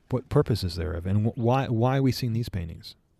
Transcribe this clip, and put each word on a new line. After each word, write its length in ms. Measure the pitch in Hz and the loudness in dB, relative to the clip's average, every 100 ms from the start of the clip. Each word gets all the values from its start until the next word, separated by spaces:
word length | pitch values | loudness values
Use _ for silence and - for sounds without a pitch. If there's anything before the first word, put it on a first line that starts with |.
| - | -6
what 180 | 127 - | -6 0
purpose 340 | 147 147 113 | 2 2 0
is 120 | 90 82 | -2 -4
there 180 | 82 | -4
of, 140 | 82 87 | -4 0
and 180 | 104 110 | 2 2
wh-, 120 | 120 | 0
why, 280 | 113 131 135 | 2 2 2
why 300 | 113 123 135 | 2 2 2
are 40 | |
we 80 | 135 | 2
seeing 220 | 117 123 | 0 -2
these 140 | 113 120 | -2 -4
paintings? 480 | 95 82 90 - - _ | -6 -6 -10 -16 -20 _